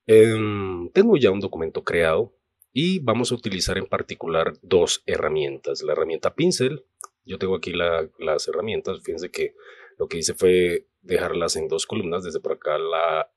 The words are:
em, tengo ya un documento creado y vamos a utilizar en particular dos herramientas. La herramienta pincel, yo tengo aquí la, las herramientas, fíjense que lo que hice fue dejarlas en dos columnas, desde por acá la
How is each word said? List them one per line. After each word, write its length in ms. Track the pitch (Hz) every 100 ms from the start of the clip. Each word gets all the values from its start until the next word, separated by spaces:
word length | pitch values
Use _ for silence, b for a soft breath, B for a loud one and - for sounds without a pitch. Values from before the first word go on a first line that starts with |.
| -
em, 840 | 110 110 110 107 104 98 90 87
tengo 260 | - 226 185
ya 120 | 113
un 100 | 98
documento 440 | 95 - 80 -
creado 500 | - 87 82 82 113 _ _ _ _
y 260 | 127 170 185
vamos 300 | 127 110 123
a 40 |
utilizar 420 | 123 113 95 85 92
en 120 | 95
particular 680 | - - - 87 82 80 -
dos 400 | 90 95 85 -
herramientas. 800 | - 80 78 78 71 67 - 69
La 100 | 76
herramienta 420 | 76 78 80 -
pincel, 520 | - 165 170 127 151 - - - _ -
yo 120 | 92
tengo 180 | 95 92
aquí 160 | 87
la, 360 | 87 85 82 80 -
las 300 | 80 76 -
herramientas, 540 | 82 92 98 98 85
fíjense 260 | - 82 87
que 240 | - 78 - B B B B
lo 100 | -
que 100 | 85
hice 140 | 80
fue 560 | - 92 90 90 85 - _
dejarlas 540 | - 87 87 82 85
en 140 | 98 -
dos 180 | 98 -
columnas, 380 | 110 92 87
desde 160 | 90 78
por 140 | -
acá 220 | - - 76
la 520 | 82 82 82 80 80